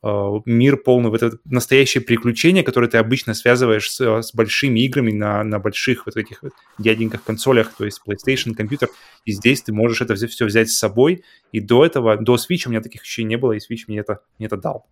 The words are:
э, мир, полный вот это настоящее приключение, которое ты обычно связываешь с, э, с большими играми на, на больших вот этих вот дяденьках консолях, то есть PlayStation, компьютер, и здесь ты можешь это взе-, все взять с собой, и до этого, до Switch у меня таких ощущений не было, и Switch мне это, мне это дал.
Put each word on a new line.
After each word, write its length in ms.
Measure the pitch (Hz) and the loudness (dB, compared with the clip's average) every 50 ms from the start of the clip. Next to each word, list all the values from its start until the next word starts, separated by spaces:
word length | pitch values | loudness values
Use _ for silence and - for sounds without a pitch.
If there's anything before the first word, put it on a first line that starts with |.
э, 60 | - 110 104 101 101 101 101 107 107 | -4 -2 -2 -2 -2 -2 -4 -4 -2
мир, 300 | 120 117 117 127 139 139 | 0 2 4 6 4 4
полный 340 | 139 - 127 123 123 120 113 | 2 4 4 4 4 4 0
вот 120 | 107 117 | 0 0
это 160 | 120 117 113 - _ | 0 -2 -2 -6 _
настоящее 560 | - 123 123 120 - 131 135 135 127 - 127 | -4 -2 -2 0 4 4 4 4 4 2 -2
приключение, 600 | - - 120 117 - 120 117 - - 170 185 190 - | 0 0 0 0 2 -2 -2 2 2 4 4 4 2
которое 240 | 147 139 127 120 117 | 2 0 0 0 2
ты 100 | - 117 | 2 2
обычно 360 | 113 110 131 127 - - 107 | 2 2 -2 -4 -2 -6 -8
связываешь 560 | - - 120 123 123 127 117 110 107 101 - | 0 2 2 4 4 4 2 2 0 0 -6
с, 100 | - - | -4 -2
э, 220 | 131 117 110 113 | 0 0 0 0
с 120 | 110 - - | -4 -6 -2
большими 460 | 113 113 107 - - - 139 123 110 | -2 -2 0 0 -2 0 0 2 0
играми 320 | 123 135 127 143 123 110 | 0 0 0 0 0 0
на, 300 | 107 104 104 104 104 104 107 | -2 -2 -2 -2 -2 -2 -4
на 140 | 110 107 101 | -4 -4 -4
больших 480 | 95 107 - - - - 123 - - | -4 -6 -6 -4 -2 -2 -4 -4 -6
вот 100 | 110 - | -10 -8
этих 260 | 110 101 - 107 - | -8 -8 -8 -12 -16
вот 100 | - 139 _ _ _ _ _ - | -16 -18 _ _ _ _ _ -2
дяденьках 440 | 104 113 110 110 113 110 113 113 - | 0 0 0 2 -2 -6 -6 -8 -8
консолях, 480 | - 110 110 - 135 131 117 110 - - | -8 -8 -2 0 2 2 2 2 0 -4
то 80 | - 107 | -8 -8
есть 180 | 104 - - _ | -8 -8 -12 _
PlayStation, 480 | - 101 - - 135 131 131 - 117 110 | -8 -8 -4 -2 -4 -4 -2 -4 -8 -6
компьютер, 340 | 113 110 104 135 143 - - - - - - _ _ _ | -6 -6 -6 -4 -4 -4 -6 -6 -18 -20 -20 _ _ _
и 80 | 113 | -6
здесь 300 | 101 98 101 120 143 - | -6 2 2 2 2 2
ты 100 | - - | -2 -6
можешь 280 | 107 104 113 117 113 - | -2 0 0 0 0 -2
это 120 | 123 113 110 | -2 -4 -2
взе-, 120 | 98 117 113 | -4 -4 -8
все 180 | - - 120 | -4 -4 -4
взять 220 | 107 101 113 113 113 | 2 2 2 2 2
с 60 | - - | 0 -2
собой, 440 | - 104 98 113 131 160 185 175 _ _ _ _ _ _ | -2 -2 2 2 2 2 2 -2 _ _ _ _ _ _
и 80 | - 110 | -8 -8
до 240 | 101 101 120 123 156 | 0 4 6 6 6
этого, 320 | 170 - 139 120 113 107 | 4 2 0 2 2 0
до 180 | 107 110 117 123 | 2 2 2 2
Switch 300 | 120 - - 180 170 - | 2 2 -2 -4 -4 -4
у 40 | 123 | -4
меня 100 | 117 110 | -6 -6
таких 200 | 113 113 - - | -6 -8 -18 -18
ощущений 280 | - - - - 113 107 | -16 -12 -8 -8 -4 -4
не 60 | 113 120 | -4 -2
было, 140 | 135 123 | 0 -2
и 60 | 110 104 | -2 -2
Switch 260 | - _ 113 110 - - | -6 _ -12 -12 -10 -10
мне 100 | 107 104 | -10 -8
это, 200 | 101 - 104 - _ _ _ _ | -6 -6 -8 -10 _ _ _ _
мне 80 | 107 | -8
это 100 | 107 107 95 | -8 -8 -6
дал. 280 | 87 - - 123 _ _ | -6 -8 -8 -8 _ _